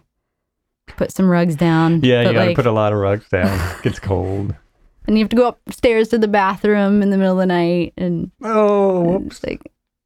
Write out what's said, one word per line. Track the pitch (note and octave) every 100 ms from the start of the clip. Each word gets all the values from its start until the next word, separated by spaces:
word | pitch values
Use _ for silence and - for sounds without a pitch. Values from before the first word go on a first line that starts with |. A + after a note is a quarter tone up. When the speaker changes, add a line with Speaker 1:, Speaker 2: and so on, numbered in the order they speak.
| _ _ _ _ _ _ _ _ - -
Speaker 1:
Put | -
some | - F#3
rugs | F3 F3
down, | D3+ E3+ D#3+ E3 E3
Speaker 2:
Yeah, | B2+ A#2+
Speaker 1:
but, | A#2
Speaker 2:
you |
gotta | A2+ A2
Speaker 1:
like | G#2
Speaker 2:
put | A#2+
a |
lot | A2 G#2+
of | G#2
rugs | G2 G#2 -
down. | F#2 G2
Speaker 1:
<laughs> | F#2 F2 -
Speaker 2:
It |
gets | A#2+ -
cold. | G2 F#2 F#2 G2 G2+ - _ _ _ _ -
Speaker 1:
And | G#3+
you |
have | G#3
to | A#3
go | A#3+ - -
upstairs | - B3 A3+ A3
to | A#3
the | G#3+
bathroom | G3+ F#3+ G3 G#3 G#3 G3 G#3
in | G3+
the | F#3+
middle | F#3+
of | F#3
the | F#3
night, | F3 E3+ F3 E3 -
and | F3+ E3+ F3+ -
Speaker 2:
Oh, | A3 A3 G#3 G3+ G3 F#3
Speaker 1:
and | E3+ F#3+
Speaker 2:
whoops. | - -
Speaker 1:
it's | -
like, | - - - _ _